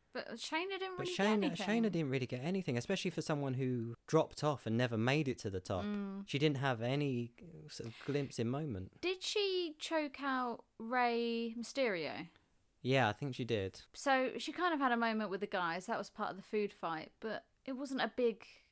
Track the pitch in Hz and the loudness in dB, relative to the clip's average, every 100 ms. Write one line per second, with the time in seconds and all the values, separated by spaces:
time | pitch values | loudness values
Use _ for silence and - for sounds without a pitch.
0 | _ 247 - 233 - 320 370 381 381 370 | _ -10 -8 -8 -4 -2 -2 -2 -4 -4
1 | 359 359 196 214 196 165 196 226 226 170 | -2 2 4 6 4 0 0 2 2 2
2 | 147 131 127 123 139 190 180 120 - 190 | 2 0 0 -2 -2 0 0 0 0 0
3 | 185 - - 151 139 127 131 123 117 117 | 0 -2 -2 0 0 0 0 0 -2 -8
4 | - 156 151 - 151 135 - 113 123 113 | 2 4 4 0 0 0 0 2 2 2
5 | 117 143 147 113 107 95 - 95 208 208 | 4 4 2 -2 -2 -4 -2 -2 0 -4
6 | 196 196 196 139 151 139 139 117 117 139 | -4 -8 -4 2 2 2 0 0 0 0
7 | 143 123 120 - 175 156 151 - 117 - | 0 0 -2 -8 -18 -16 -14 -10 -10 -8
8 | - 139 135 - 117 135 156 98 92 - | -2 -2 0 0 0 0 -2 -4 -6 -6
9 | 349 370 - 427 403 370 349 302 - 320 | -4 -4 -2 0 2 0 -2 -4 -2 -2
10 | 294 269 277 262 247 233 - - 226 254 | -2 -4 -2 -2 -2 -4 -10 -12 -2 2
11 | 240 233 233 233 233 226 226 - 254 180 | 4 4 2 0 -2 -4 -4 0 2 2
12 | 143 113 170 - _ _ _ _ 123 135 | -2 -4 -10 -14 _ _ _ _ 2 6
13 | 113 104 143 123 120 113 95 - - - | 6 2 -4 -4 0 0 0 -6 -14 -4
14 | - 262 254 - 269 302 359 311 269 240 | 2 4 2 -2 -6 0 0 2 4 4
15 | 233 220 214 190 202 196 170 170 185 214 | 2 0 0 -2 -2 0 0 -2 -2 -2
16 | 202 - 214 185 - 214 202 - 175 160 | -4 -4 -6 -6 -4 0 0 -2 -4 -4
17 | - - 220 214 - _ - 254 277 262 | -6 -10 -6 -6 -8 _ -8 -6 -4 -2
18 | 226 - 240 226 - - _ | -2 2 2 2 -6 -20 _